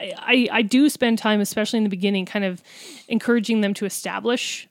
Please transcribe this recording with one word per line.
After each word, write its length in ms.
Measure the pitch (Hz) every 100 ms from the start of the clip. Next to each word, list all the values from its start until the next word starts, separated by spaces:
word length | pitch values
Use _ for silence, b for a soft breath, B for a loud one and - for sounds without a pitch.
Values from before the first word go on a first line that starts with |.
I, 480 | 190 - - 247 226
I 120 | -
do 260 | 202 254 294
spend 300 | - 240 226
time, 220 | 214 214
especially 380 | 202 - 214 233
in 40 |
the 60 | 214
beginning, 340 | 185 202 196
kind 200 | 180 214
of 180 | 190 180 - B B 285 B
encouraging 520 | 226 - 240 202 220
them 140 | 202
to 100 | 202
establish 840 | 196 - 180 196 220 247 - - -